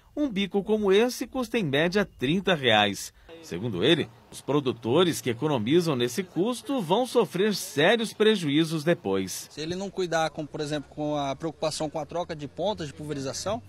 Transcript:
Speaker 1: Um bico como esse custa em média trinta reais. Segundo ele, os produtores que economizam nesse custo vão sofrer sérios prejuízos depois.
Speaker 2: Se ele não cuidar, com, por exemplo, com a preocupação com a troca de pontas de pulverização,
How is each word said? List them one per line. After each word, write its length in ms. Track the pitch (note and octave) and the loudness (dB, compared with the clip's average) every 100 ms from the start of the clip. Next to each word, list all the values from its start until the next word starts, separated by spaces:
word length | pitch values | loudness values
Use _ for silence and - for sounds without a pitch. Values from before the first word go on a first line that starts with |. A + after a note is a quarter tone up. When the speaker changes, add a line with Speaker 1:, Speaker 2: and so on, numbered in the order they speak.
| _ | _
Speaker 1:
Um 140 | - D4 | -4 -2
bico 340 | F#3+ G3 G3+ | -2 -2 -2
como 300 | G3 G#3+ G#3 | 0 0 4
esse 340 | G3 B3 A#3+ B3+ | 4 4 0 -6
custa 320 | C4 A#3 A#3+ | -6 -2 -2
em 60 | |
média 400 | E3 C3+ E3+ G3 | 0 2 2 2
trinta 500 | G3 - B2+ F#3 G3 | -2 -2 0 0 2
reais. 600 | E3 C3 G#2+ G#2 F#2+ - - - - | 2 4 6 4 0 -8 -16 -20 -20
Segundo 440 | - F2 A#2+ F2 A2+ | -10 -6 -4 0 4
ele, 240 | E3 - - - | 2 0 -8 -20
os 120 | - | -12
produtores 800 | - C#3+ C3 - A2+ C#3+ F3+ B2 | -2 -2 0 -2 0 2 2 0
que 80 | B2 | -4
economizam 640 | A#2 D3+ C#3 G#2+ E3+ E3 B2+ | -2 0 0 2 2 2 0
nesse 280 | A#2+ - | 0 -2
custo 580 | F#3 - G#3 B3 - C#4 | -6 -2 -2 -2 -4 -2
vão 260 | D#3 G3 B3+ | 0 0 2
sofrer 480 | B3 G3+ F3 G#3+ F#3+ | 2 2 2 0 0
sérios 560 | - C#3 E3 A3+ A3+ | -4 2 4 4 0
prejuízos 720 | - G#3+ G#3+ D#3+ C#3+ D#3+ D#3+ | 2 4 4 2 2 2 0
depois. 640 | D3 E3+ G2 G2 F#2+ - - | 0 0 0 0 -2 -6 -12
Speaker 2:
Se 120 | - | -8
ele 140 | D#3 F3+ | -6 -6
não 140 | G3 | -6
cuidar, 400 | F#3+ F3+ D#3+ D#3+ | -4 -2 0 0
com, 140 | - D3+ | -2 -8
por 140 | D#3 | -6
exemplo, 320 | D3 D3+ C#3 | -4 -4 -6
com 220 | - D3+ D3 | -6 -4 -2
a 180 | C#3 C3+ | -2 -4
preocupação 520 | D#3+ - D#3 - D#3 | -6 -4 -4 -2 -4
com 100 | D#3 | -6
a 60 | C#3+ | -6
troca 300 | E3 F3 D#3+ | -6 -6 -8
de 140 | C#3+ | -10
pontas 380 | - F#3 F#3+ D3+ | -6 -4 -4 -6
de 60 | |
pulverização, 720 | C3+ D3 C#3+ C3+ B2 F#3+ A3 | -10 -8 -6 -6 -6 -6 -6